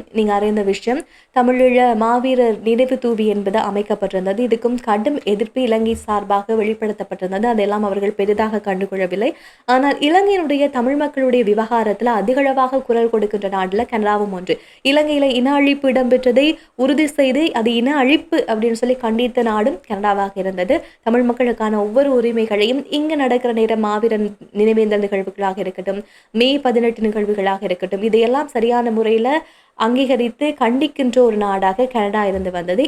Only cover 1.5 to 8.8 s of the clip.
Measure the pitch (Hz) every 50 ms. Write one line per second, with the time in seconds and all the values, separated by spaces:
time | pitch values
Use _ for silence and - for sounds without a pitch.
1.5 | 254 254 254 254 247 247 247 247 233 214 226 226 240 247 240 262 262 247 240 226
2.5 | 214 196 - 226 233 226 262 254 262 254 - 240 233 208 220 214 202 202 196 196
3.5 | 190 220 208 208 202 202 208 208 214 - 202 190 - 185 180 196 196 220 247 226
4.5 | 233 226 - 240 247 240 - 233 208 214 214 294 294 277 - 202 208 202 226 226
5.5 | - 262 262 226 220 220 226 220 226 220 - - 208 208 202 196 202 202 202 -
6.5 | 226 220 202 214 220 220 220 214 208 - 190 - 185 175 190 185 190 196 214 240
7.5 | 233 214 196 202 208 208 214 202 190 202 202 202 208 - 196 202 208 214 220 220
8.5 | 220 208 208 208 190 185